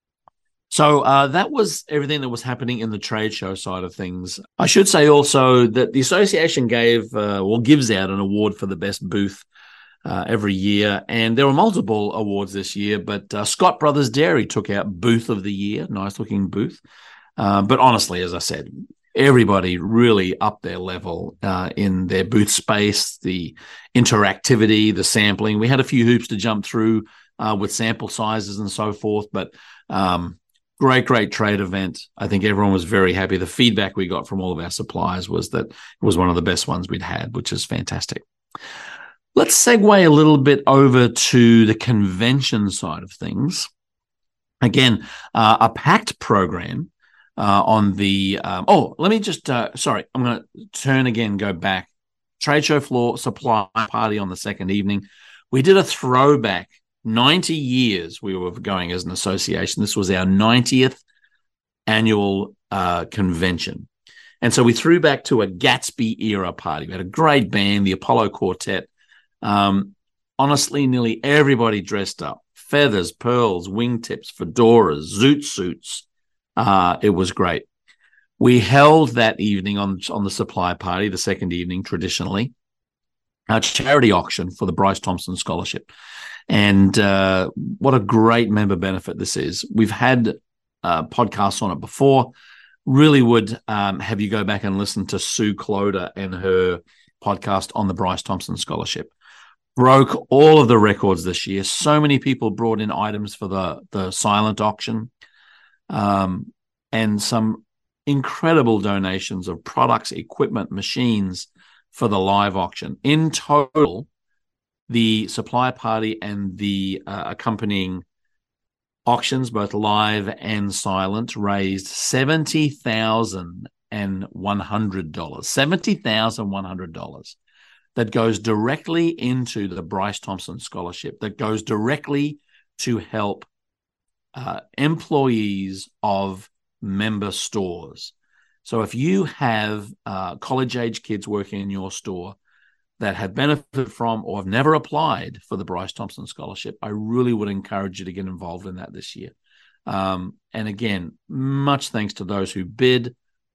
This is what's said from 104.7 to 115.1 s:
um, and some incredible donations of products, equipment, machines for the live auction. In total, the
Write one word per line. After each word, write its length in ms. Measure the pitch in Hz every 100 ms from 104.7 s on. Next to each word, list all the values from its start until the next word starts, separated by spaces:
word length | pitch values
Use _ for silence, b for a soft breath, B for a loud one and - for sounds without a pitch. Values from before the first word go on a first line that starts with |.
| - - 113 113 _ b b b b b b -
um, 640 | - 101 98 92 92 - - _ _ _
and 280 | 113 107 104
some 440 | - 117 110 - _ _ _ _ 143
incredible 760 | 143 - - 165 160 120 107
donations 680 | 101 98 95 95 - 95 101
of 160 | 117
products, 480 | - 127 123 113 -
equipment, 600 | - - - - 107 -
machines 760 | 98 - 123 123 107 95 92 - b b b b
for 180 | - 117
the 100 | 98
live 380 | 95 101 101 92
auction. 400 | 87 - - -
In 280 | 135 156 160
total, 760 | - - 147 131 156 147 98 151 _ _ _ _ _ _ _ -
the 380 | 117 110